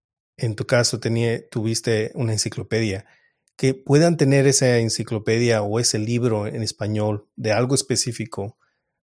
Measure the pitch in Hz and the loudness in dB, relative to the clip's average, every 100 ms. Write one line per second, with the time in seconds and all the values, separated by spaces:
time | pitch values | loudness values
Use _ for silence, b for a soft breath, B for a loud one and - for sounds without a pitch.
0 | _ _ _ - 120 104 - 120 117 110 | _ _ _ -6 -6 -4 0 2 2 -2
1 | 113 113 117 117 - 120 110 113 - 110 | -2 0 0 -2 -6 -6 -4 -2 0 0
2 | 110 - 117 107 110 - 101 110 110 95 | -2 -4 -4 -2 -4 -8 -4 -2 -2 -4
3 | - b b b b - 135 131 - 143 | -10 b b b b -2 -2 -2 2 4
4 | 170 156 135 139 139 131 127 120 113 - | 4 4 4 4 4 4 4 4 2 -2
5 | 110 110 113 113 120 110 101 113 117 110 | -4 -4 0 0 2 2 0 0 0 -2
6 | 107 120 120 107 104 117 107 - 104 107 | -2 0 0 -2 -4 -6 -6 -6 -4 -2
7 | 107 104 - - 107 107 127 139 - 117 | -2 -2 -8 -6 -2 0 2 -2 0 -2
8 | 123 113 107 - 101 - _ _ _ _ | -2 -6 -10 -8 -10 -12 _ _ _ _